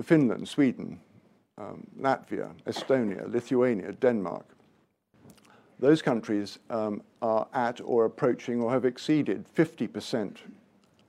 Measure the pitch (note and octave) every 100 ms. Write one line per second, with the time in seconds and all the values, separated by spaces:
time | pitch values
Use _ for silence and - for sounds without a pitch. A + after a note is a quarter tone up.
0 | A#2+ E3 B2+ - - - C3+ - - F2
1 | - - _ _ _ - G2+ F#2 - -
2 | C3+ C3 - - - F2 - - - C3+
3 | A2 F#2 G#2 A2+ - B2+ B2 G#2+ E2+ F#2+
4 | B2+ A2+ F2 G1+ - _ _ _ _ _
5 | _ _ - - _ - _ - B2+ D#3
6 | - A#2 G#2+ G#2 G2+ - - A#2 G#2+ G#2
7 | - - A2+ A2 - C3+ A#2+ A#2+ - A#2+
8 | A2+ - C3 - - A#2+ A#2 B2+ B2+ B2
9 | - D#3 A2 G#2 - - D#3+ - A2 G#2+
10 | - B2 G2+ - - - _ _ _ _